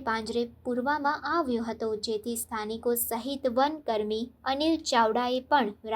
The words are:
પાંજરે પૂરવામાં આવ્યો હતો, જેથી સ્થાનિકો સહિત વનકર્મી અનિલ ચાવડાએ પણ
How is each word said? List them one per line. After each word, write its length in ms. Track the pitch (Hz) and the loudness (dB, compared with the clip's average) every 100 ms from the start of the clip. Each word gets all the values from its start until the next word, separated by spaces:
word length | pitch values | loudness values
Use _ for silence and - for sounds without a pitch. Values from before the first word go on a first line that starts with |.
પાંજરે 400 | 233 220 220 233 240 - | -2 -4 -2 -2 -2 -6
પૂરવામાં 680 | 254 247 262 302 277 302 285 | -6 -2 0 0 0 0 0
આવ્યો 320 | 339 269 233 233 | 0 2 0 -2
હતો, 200 | 220 226 214 | -4 -4 -2
જેથી 400 | 226 214 240 233 | -2 -4 -2 -6
સ્થાનિકો 600 | - 220 214 226 240 240 | -4 -4 -4 -2 0 0
સહિત 520 | - 233 254 277 254 233 | 0 -2 -4 -2 0 2
વનકર્મી 760 | 285 311 - 220 208 220 254 - | 2 0 -2 0 0 -2 -4 -6
અનિલ 340 | - 277 311 320 | -4 2 2 2
ચાવડાએ 580 | - 247 220 240 247 254 254 | 2 4 4 4 0 0 2
પણ 240 | 294 208 - 220 | 2 2 -2 -2